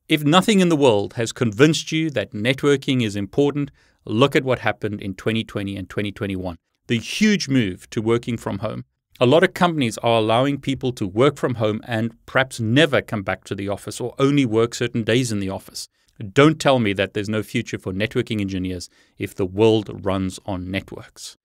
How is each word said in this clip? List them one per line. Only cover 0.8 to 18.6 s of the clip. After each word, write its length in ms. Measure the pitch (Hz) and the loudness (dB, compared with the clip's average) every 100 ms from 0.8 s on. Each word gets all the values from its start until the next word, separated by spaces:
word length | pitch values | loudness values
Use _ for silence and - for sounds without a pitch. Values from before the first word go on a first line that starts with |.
| 139 104 101 | 6 4 0
has 180 | - 113 | -4 -6
convinced 600 | - 120 101 151 156 - | -2 -2 4 4 4 -4
you 180 | 160 160 | -4 -4
that 200 | 120 98 | -4 -6
networking 720 | 104 117 139 143 139 143 131 | -4 -2 0 0 0 0 0
is 120 | 110 101 | 0 -2
important, 540 | 98 - 143 143 143 - _ _ - | -4 0 0 0 -6 -10 _ _ -4
look 300 | 107 139 151 | 2 2 2
at 80 | |
what 160 | 131 120 | 0 0
happened 420 | 110 104 107 101 | -2 -2 -4 -6
in 120 | 101 | -8
twenty 300 | 95 - 113 | -6 -2 -2
twenty 320 | 107 107 98 98 | -4 -6 -6 -8
and 120 | 95 | -8
twenty 240 | - 104 | -6 -6
twenty-one. 460 | - 101 92 90 82 _ _ - | -6 -6 -6 -6 -10 _ _ -4
The 100 | 117 | -4
huge 500 | - - 214 196 - | -2 0 2 2 0
move 400 | 135 104 90 - | 0 0 -4 -8
to 100 | - | -4
working 360 | 110 117 127 117 | 0 0 -2 -6
from 220 | - 101 | -6 -6
home. 260 | 107 123 - _ _ - | -6 -8 -12 _ _ 0
A 80 | 123 | 4
lot 160 | 151 | 6
of 100 | 180 | 4
companies 460 | - 175 160 120 - | 2 0 2 -2 0
are 180 | 117 117 | 0 2
allowing 420 | 110 113 139 139 | 4 2 2 -2
people 340 | 139 131 131 | -4 -4 -4
to 120 | 127 101 | -4 -4
work 320 | 98 143 139 | 2 2 2
from 180 | 147 113 | -2 -2
home 240 | 110 107 | -2 -2
and 320 | - 113 113 - - | -4 -4 -4 -6 -2
perhaps 340 | 127 131 - | 0 0 -2
never 420 | 110 131 160 120 | 0 2 4 2
come 200 | - 110 | -2 -4
back 220 | 95 95 - | -6 -8 -8
to 100 | 98 | -8
the 140 | 98 | -6
office 300 | 98 - - | -6 -8 -8
or 160 | 123 - | -8 0
only 280 | 139 143 127 | 2 4 2
work 280 | 110 117 | 2 0
certain 300 | - 120 123 | 0 -4 -2
days 280 | 107 120 123 | 0 2 0
in 80 | 107 | -2
the 100 | 95 | -4
office. 400 | 98 - - - _ _ - 107 | -8 -12 -16 -16 _ _ -16 -2
Don't 260 | 98 147 160 | 4 6 4
tell 200 | 151 131 | 2 2
me 140 | 107 | 2
that 200 | 98 98 | 0 -2
there's 160 | 110 104 | -4 -4
no 140 | 107 | -4
future 340 | 101 120 110 104 | -4 -4 -4 -8
for 160 | - | -8
networking 480 | 92 110 127 117 107 | -4 -2 -2 -2 -2
engineers 480 | 98 95 | -4 -4